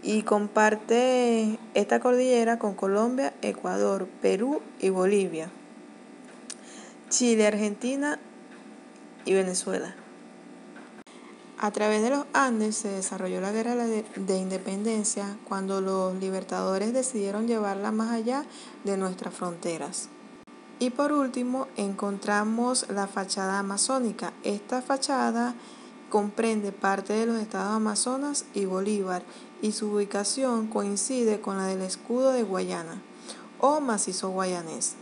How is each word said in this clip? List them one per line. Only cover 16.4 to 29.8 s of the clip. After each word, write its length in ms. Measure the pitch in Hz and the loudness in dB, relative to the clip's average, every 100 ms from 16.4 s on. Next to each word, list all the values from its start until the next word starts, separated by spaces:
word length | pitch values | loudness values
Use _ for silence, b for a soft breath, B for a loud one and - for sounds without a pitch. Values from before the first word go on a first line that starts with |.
| 190 185 190 190 214 | -4 -2 0 0 0
decidieron 560 | 254 254 220 196 202 226 | 0 0 -2 -2 0 0
llevarla 420 | 226 202 196 208 | 0 0 -2 -2
más 220 | 214 220 | 0 0
allá 320 | 233 220 269 302 B B B | 0 0 -2 -4 B B B
de 140 | 202 196 | -2 0
nuestras 340 | 190 180 190 | -2 -4 -8
fronteras. 800 | - 180 170 175 165 147 185 - - - - - - - - | -6 -6 -4 -6 -4 -6 -8 -10 -14 -20 -20 -20 -20 -20 -2
Y 100 | 247 | -2
por 220 | 254 294 | 2 2
último 540 | 294 269 247 247 254 269 - | 4 2 0 -2 -2 -4 -4
encontramos 1040 | 202 196 202 196 - 208 214 226 247 254 - | -4 -2 -4 -2 0 2 2 2 2 0 -2
la 160 | 202 196 | -2 -2
fachada 520 | 202 185 - 190 196 | -4 -4 -2 0 0
amazónica. 760 | 196 202 - 262 233 - 175 - | -2 -2 0 2 0 -2 -8 -4
Esta 400 | - 208 - 254 | -4 -4 -2 -4
fachada 720 | 254 269 269 269 233 233 240 240 B B B B - | 0 -2 2 2 2 2 -2 -4 B B B B 0
comprende 640 | 214 208 208 226 220 202 | 2 2 0 2 2 -2
parte 420 | 196 196 196 196 | 0 0 0 0
de 100 | 214 | 0
los 160 | 226 226 | 2 0
estados 340 | 220 190 196 | -2 -2 0
Amazonas 680 | 220 214 208 247 262 285 285 - | 2 2 2 0 0 -2 -2 -4
y 140 | 202 190 | -2 0
Bolívar, 560 | 185 196 208 185 180 - B B - | 0 0 0 0 -2 -6 B B -2
y 100 | 214 | -2
su 180 | 214 | 0